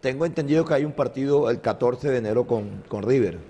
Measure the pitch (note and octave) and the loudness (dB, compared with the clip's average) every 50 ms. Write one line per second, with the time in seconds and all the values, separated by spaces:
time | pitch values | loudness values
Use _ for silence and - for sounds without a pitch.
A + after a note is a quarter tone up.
0 | - C3+ C3 C3+ D#3+ E3+ - - D3+ C#3 D3 D#3 E3 D#3+ D#3 C3+ D3 D3+ D3 - | -2 -4 -2 0 -2 -2 -2 -2 0 2 2 2 4 2 2 0 0 -2 -2 -2
1 | C#3 B2 - C3 C3+ C#3 C#3+ C#3+ D3 A2+ B2 A#2+ - A#2 G#2 - B2 A#2+ B2 B2 | -2 -2 -2 -4 0 2 2 2 4 2 0 0 0 -2 -2 2 0 0 0 0
2 | - C#3+ C3 B2 A2+ G#2+ G#2+ A#2+ B2 A#2 B2 A2 G#2 G#2 G2+ G2 - - - G#2 | -2 0 0 0 0 0 0 0 2 2 0 -2 -2 -6 -10 -14 -12 -8 -8 -4
3 | G2 A2 C3 C#3 A#2 F#2 E2 F2 D#2+ - | 0 2 2 4 2 0 -2 -6 -14 -16